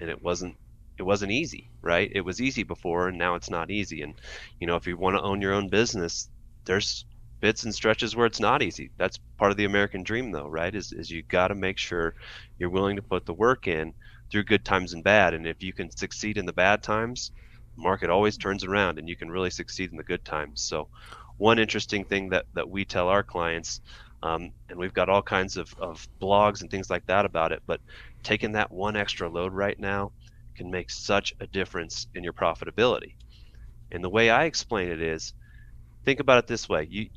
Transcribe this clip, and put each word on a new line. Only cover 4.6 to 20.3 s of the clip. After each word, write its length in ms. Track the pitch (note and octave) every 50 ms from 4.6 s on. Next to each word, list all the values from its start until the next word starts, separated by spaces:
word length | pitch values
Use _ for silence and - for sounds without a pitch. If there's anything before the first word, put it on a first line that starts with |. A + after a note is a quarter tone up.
you 60 | F2
know, 100 | E2+ E2+
if 100 | E2+ -
you 100 | F2+ F2
wanna 240 | E2+ F#2 F#2 F#2+ F#2
own 220 | D#2+ G2+ G2 G2+ G2
your 100 | F#2+ G2
own 160 | G2+ G2+ F#2
business, 600 | F2+ G#2 A#2+ A#2 A#2+ G2+ E2+ E2 - - - - - - - - - - -
there's 400 | - F#2 G2+ - - - - - - - - - - - -
bits 240 | - G#2+ A2+ - -
and 100 | A2+ G#2
stretches 420 | - - A2 G#2+ - A#2+ G#2+ G#2
where 100 | A#2 A#2
it's 140 | A2+ - -
not 220 | G#2 G#2 B2+ D3 B2
easy. 280 | E2+ - - C2+ - -
That's 220 | - F2 F#2+ - - - - -
part 140 | - G#2+ G2+
of 80 | G2+ G2+
the 80 | G#2
American 360 | G2 G2+ G2+ G2+ G2+ - F#2+ F2+
dream 280 | - G#2+ A#2+ B2+ A2+
though, 180 | F2 D2 C#2+ D2
right? 260 | D#2 D#2+ E2+ F#2 G#2
Is, 180 | G2 F2 - -
is 180 | - E2 D#2+
you 120 | E2+ D#2+ D2+
gotta 320 | - - F2+ F2+ F#2+ G2+
make 220 | G2 F#2+ F#2+ F#2+
sure 380 | - - - - F2 E2 E2 - - - - - - - - - -
you're 120 | F2+ F2
willing 260 | F2+ F#2+ G2 G2 G2+
to 60 | G2 -
put 240 | - F#2+ F2+ -
the 80 | - E2+
work 340 | E2+ G#2+ A#2+ C3 - - F#2+
in 240 | E2 D#2 D#2+ D#2+ - - - - - - - -
through 140 | - G#2 G2+
good 200 | - A2 F#2+ -
times 300 | - G2 F#2 F#2 E2 F2
and 100 | E2 -
bad. 300 | G2 G#2 G#2+ F#2+ E2+ E2
And 120 | D#2+ E2
if 160 | E2 D#2+ - F#2
you 120 | F#2 -
can 160 | - F#2 E2+
succeed 480 | - - G2+ - - - - G#2+ G#2 G#2
in 80 | F#2+
the 60 | F2 E2
bad 280 | F2+ F2+ G2 G#2 G#2+ -
times, 500 | - G#2+ A2 A2+ A#2+ B2+ B2+ - - - - - - - - - - -
the 60 | - E2
market 260 | F2+ G2 F#2+ F#2+ E2
always 300 | F2 G2 G#2 G#2+ A2+ A2+
turns 260 | - G2 G2 G2+ F#2
around 340 | F2+ G2 G#2 G2 F2+ D#2+ D2+
and 80 | D#2
you 100 | E2+ E2+
can 140 | - F2 E2
really 200 | E2+ F#2+ F#2 F2+
succeed 400 | - - F2 - - - F#2 F2
in 80 | D#2+ D#2
the 40 | D2+
good 220 | - F2 F2 -
times. 380 | -